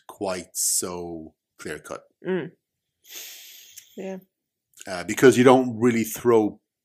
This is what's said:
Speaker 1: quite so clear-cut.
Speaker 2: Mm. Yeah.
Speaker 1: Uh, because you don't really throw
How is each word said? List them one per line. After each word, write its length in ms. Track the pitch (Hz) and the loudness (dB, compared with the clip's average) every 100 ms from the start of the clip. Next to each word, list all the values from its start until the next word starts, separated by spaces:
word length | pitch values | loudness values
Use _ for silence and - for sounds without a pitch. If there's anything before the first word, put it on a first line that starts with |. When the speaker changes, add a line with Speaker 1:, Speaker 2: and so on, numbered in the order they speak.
| - | -20
Speaker 1:
quite 500 | - 98 92 87 - | -10 -8 -8 -10 -6
so 800 | - - 101 90 87 82 78 - _ _ | -4 -4 -4 -8 -10 -12 -14 -20 _ _
clear-cut. 480 | - 73 - - - _ - | -12 -12 -12 -16 -16 _ -8
Speaker 2:
Mm. 260 | 185 165 - _ _ _ _ _ - - - - - - - - - | -6 -8 -14 _ _ _ _ _ -20 -18 -20 -20 -20 -20 -20 -20 -16
Yeah. 220 | 190 190 190 _ _ _ _ _ - | -14 -14 -16 _ _ _ _ _ -12
Speaker 1:
Uh, 160 | 90 | -10
because 340 | 87 107 135 113 | -8 4 6 8
you 60 | |
don't 340 | 123 131 127 110 | 6 6 4 0
really 240 | 120 117 | 0 0
throw 560 | 110 - 120 117 104 - _ _ | -2 -4 2 2 2 -4 _ _